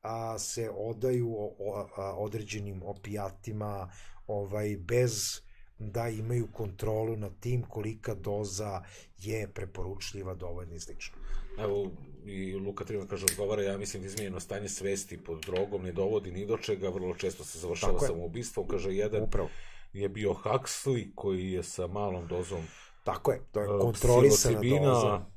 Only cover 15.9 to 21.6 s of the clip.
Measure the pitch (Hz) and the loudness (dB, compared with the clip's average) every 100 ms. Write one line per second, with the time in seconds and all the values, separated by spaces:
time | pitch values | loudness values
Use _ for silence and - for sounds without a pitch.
15.9 | 87 95 107 95 90 101 110 - 98 95 | 0 2 2 -2 -6 -2 -2 0 -2 0
16.9 | 90 92 87 95 90 - 80 87 85 95 | -2 -2 -2 -4 -4 -10 -8 -4 2 6
17.9 | 85 - 85 85 82 120 - 90 101 95 | 6 6 2 -4 -6 -6 -4 0 0 0
18.9 | 95 104 107 107 101 80 - - - - | 2 2 2 4 2 2 -4 -10 -12 -12
19.9 | 101 101 95 104 87 - 120 127 - - | -2 -2 0 0 2 2 2 0 -4 0
20.9 | 127 101 - 98 92 92 92 | 0 0 -4 0 0 0 -2